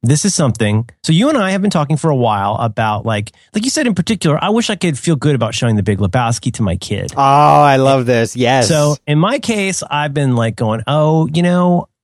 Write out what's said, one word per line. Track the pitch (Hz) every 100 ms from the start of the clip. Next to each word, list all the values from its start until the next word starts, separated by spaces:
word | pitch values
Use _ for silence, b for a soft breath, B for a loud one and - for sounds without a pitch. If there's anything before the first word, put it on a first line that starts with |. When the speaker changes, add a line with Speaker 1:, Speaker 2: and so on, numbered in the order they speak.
Speaker 1:
this | 117 147
is | 208
something. | - 143 107 104 107 117 _
So | -
you | 180 262
and | 302
I | 190
have | 196
been | 202
talking | 180 143 156
for | 165
a | 139
while | 117 104 98 110
about, | 117 107 110 104 113
like, | 107 110 b b
like | 214 233
you |
said | 311 254
in | 190
particular, | 175 220 165 202
I | 180
wish | 220 226
I | 208
could | 180 139
feel | - 156
good | 151 139
about | 110
showing | 117 120 110
The |
Big | 98 98
Lebowski | 98 127 117 117 -
to | -
my | 104 87
kid. | - 101 95 -
Speaker 2:
Oh, |
I | 139 139 147 147 147 135
love | 135 135 120
this. | 120 113 123
Yes. | 120 131 110
Speaker 1:
So | 156 147 147 -
in | 147
my | 185 285
case, | - 220 196 180
I've | - 147 147
been, | 143 139 120
like, | 117 -
going, | 113 110 113
"Oh, | 147 151 160 160
you | 156
know | 175 180 180 175 - _